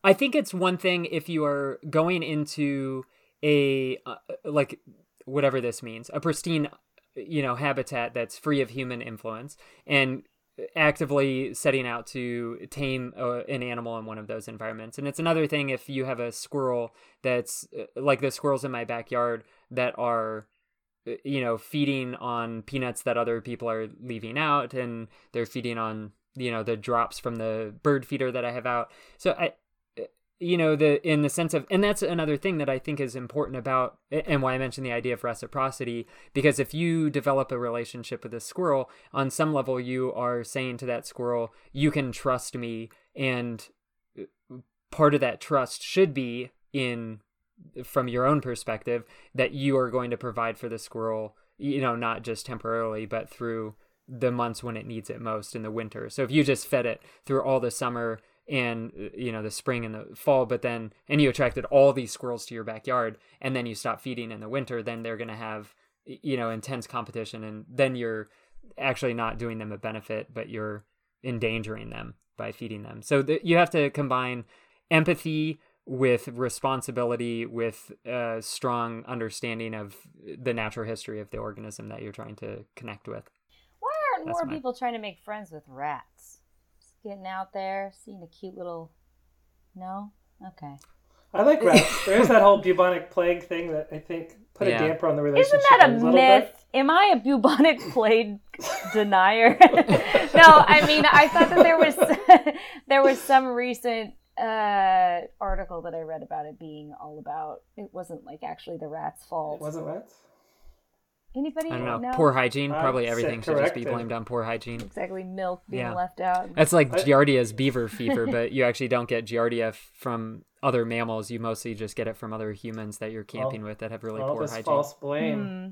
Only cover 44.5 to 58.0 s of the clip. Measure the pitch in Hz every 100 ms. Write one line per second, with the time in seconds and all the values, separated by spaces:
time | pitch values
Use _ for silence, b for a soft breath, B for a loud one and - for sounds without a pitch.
44.5 | 127 - _ _ - 147 143 127 - -
45.5 | 143 123 - - 185 190 135 127 120 123
46.5 | _ _ 139 127 120 113 110 _ _ _
47.5 | _ - - - - 123 120 127 151 131
48.5 | 120 - 110 - 120 - b b - 127
49.5 | 139 139 135 127 127 123 117 127 113 117
50.5 | 104 120 110 - 113 113 110 107 _ _
51.5 | _ 143 139 131 117 117 113 117 110 -
52.5 | 113 113 113 113 107 110 110 - - 120
53.5 | 113 110 107 _ _ - 127 123 120 117
54.5 | 113 120 113 110 113 101 117 113 110 104
55.5 | 120 110 113 110 113 113 - 127 147 143
56.5 | 127 - 131 120 - b b - 135 135
57.5 | 131 120 - 123 120